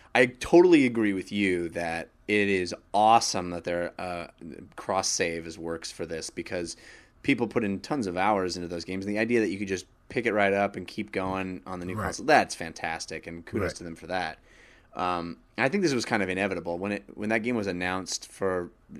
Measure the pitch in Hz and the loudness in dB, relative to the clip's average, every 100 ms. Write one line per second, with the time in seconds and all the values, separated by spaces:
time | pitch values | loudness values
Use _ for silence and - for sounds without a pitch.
0 | - 120 127 - - 170 180 160 127 117 | 0 4 4 2 6 8 10 8 6 4
1 | 107 95 90 104 98 90 85 85 85 85 | 0 0 -2 0 2 2 -2 -4 -4 -4
2 | - _ - 107 101 95 87 98 _ 101 | -8 _ 0 2 4 2 0 -6 _ 4
3 | 107 117 - 101 90 87 82 87 87 - | 8 6 4 -2 -4 -4 -4 -2 -4 -6
4 | 90 87 85 - 82 - - - - 95 | -8 -8 -10 -14 -16 -16 -16 -10 -2 0
5 | 92 - 87 82 82 82 82 82 - - | 0 0 0 -2 -6 -8 -6 -6 -8 -8
6 | 82 80 - - 85 92 85 - - - | -8 -6 -8 -10 -6 -6 -6 -10 -18 -20
7 | - _ - 120 113 123 104 98 - 147 | -20 _ 0 0 0 0 -2 -2 -4 -4
8 | 98 87 98 104 92 90 87 87 82 95 | -2 0 2 2 0 -4 -8 -8 -6 -6
9 | 98 104 113 120 104 98 101 92 - _ | -4 -2 2 2 2 0 -4 -6 -8 _
10 | - 127 117 104 101 98 101 101 90 - | -10 -4 0 2 4 4 2 -2 -10 -8
11 | 104 98 92 95 92 92 - 92 90 101 | -6 -4 -4 -4 -4 -8 -10 -8 -6 -4
12 | 95 - 127 143 - - 82 - 82 82 | -4 -2 4 4 4 -2 -10 -8 -6 -6
13 | - 80 85 85 82 113 90 - 87 82 | -8 -12 -10 -12 -8 -4 -4 -6 -12 -12
14 | 82 92 82 - - - - - _ - | -6 -4 -4 -8 -20 -20 -20 -20 _ -4
15 | 90 87 85 - _ - 131 202 175 127 | -2 -2 -4 -10 _ -2 0 2 2 0
16 | - 113 92 92 101 87 85 87 98 101 | 0 0 0 0 -2 -2 -4 -4 -4 -4
17 | - - 104 113 113 120 98 90 90 92 | -8 -8 -2 0 0 -2 -2 -2 -2 -4
18 | 87 - - - 95 90 87 - - | -4 -8 -10 -6 -2 -2 -4 -12 -20